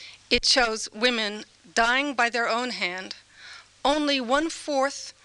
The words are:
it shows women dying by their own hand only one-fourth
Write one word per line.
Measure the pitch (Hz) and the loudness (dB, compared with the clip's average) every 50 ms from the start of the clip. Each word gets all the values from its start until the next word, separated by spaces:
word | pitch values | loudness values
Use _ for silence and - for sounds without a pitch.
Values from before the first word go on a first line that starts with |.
| - - - - - _ | -18 -18 -20 -20 -2 _
it | 147 - - | 0 2 4
shows | - - 269 240 226 220 220 - - - | 4 4 4 4 2 0 -2 -6 -10 -4
women | 220 226 247 247 220 220 202 208 214 214 - _ _ _ 185 - | 0 0 0 2 0 -2 -4 -6 -8 -12 -16 _ _ _ -4 0
dying | - 226 233 247 262 285 294 269 | 2 4 4 4 2 0 0 0
by | 220 233 233 | 0 0 0
their | 220 247 240 185 | 0 0 0 0
own | 226 233 247 247 | 0 0 -2 -4
hand | 208 185 202 180 180 185 190 208 - - - _ - - - - - - - _ _ _ - | -4 -4 -4 -4 -4 -6 -10 -12 -14 -16 -20 _ -20 -20 -20 -20 -20 -20 -20 _ _ _ 0
only | 262 294 311 294 285 285 269 | 2 2 2 2 2 0 0
one-fourth | 247 220 262 294 320 330 - - - 311 294 269 262 285 - - - - - _ | 0 2 2 2 2 0 -4 -6 -6 -2 0 0 0 0 -2 -6 -12 -14 -16 _